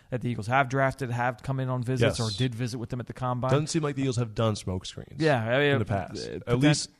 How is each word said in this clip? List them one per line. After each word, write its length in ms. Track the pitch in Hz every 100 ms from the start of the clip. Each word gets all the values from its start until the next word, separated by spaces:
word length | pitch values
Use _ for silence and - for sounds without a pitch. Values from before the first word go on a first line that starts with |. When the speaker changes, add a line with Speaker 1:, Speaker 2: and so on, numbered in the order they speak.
| -
Speaker 1:
that 100 | 127
the 80 | 120
Eagles 180 | 113 104
have 200 | 131 139
drafted 440 | 135 135 - 123
have 300 | 123 123 120
come 180 | - 135
in 80 | 131
on 120 | 127
visits 360 | 120 131 113 92
Speaker 2:
Yes. 140 | 110
Speaker 1:
or 40 | 98
did 180 | 127 113
visit 220 | 123 123
with 120 | 113
them 100 | 123
at 80 | -
the 60 |
Combine. 380 | - 127 123 131
Speaker 2:
Doesn't 160 | 143 156
seem 160 | 165
like 120 | 147 139
the 60 |
Eagles 160 | 135 120
have 180 | 117 104
done 200 | 113 104
smokescreens 600 | - 92 - - - 139
Speaker 1:
Yeah, 220 | 156 127
I 160 | 110 131
mean, 120 | 147
Speaker 2:
in 60 | 139
the 60 | 101
past. 420 | 98 - 101 57
Speaker 1:
uh, 60 | 76
Speaker 2:
At 100 | -
Speaker 1:
poten- 160 | 123
Speaker 2:
least 260 | 147 143 -